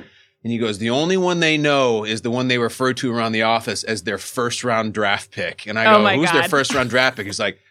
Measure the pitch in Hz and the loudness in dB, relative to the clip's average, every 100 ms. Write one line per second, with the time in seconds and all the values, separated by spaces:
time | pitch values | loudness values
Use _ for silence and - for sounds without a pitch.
0 | - _ _ _ 113 117 113 101 113 123 | -18 _ _ _ -6 -2 -2 -2 0 0
1 | 160 185 180 175 160 156 147 143 127 110 | 2 2 0 2 2 2 2 2 2 2
2 | 107 110 120 120 127 123 117 - 131 123 | 0 -4 -2 -2 0 0 0 0 -2 0
3 | 131 117 113 110 113 113 113 101 - 110 | -2 -2 -2 0 2 2 0 -6 -4 -6
4 | 98 98 - - 120 - 123 113 110 104 | -4 -6 -6 -4 -4 -4 -2 -2 -2 -2
5 | 104 101 - - 87 - - 107 113 214 | -2 -2 -4 -8 -8 -8 -8 0 4 6
6 | 208 190 175 170 175 151 131 135 123 120 | 4 2 2 2 2 0 0 0 0 2
7 | 131 110 101 98 104 98 _ | 2 0 -8 -4 -4 -6 _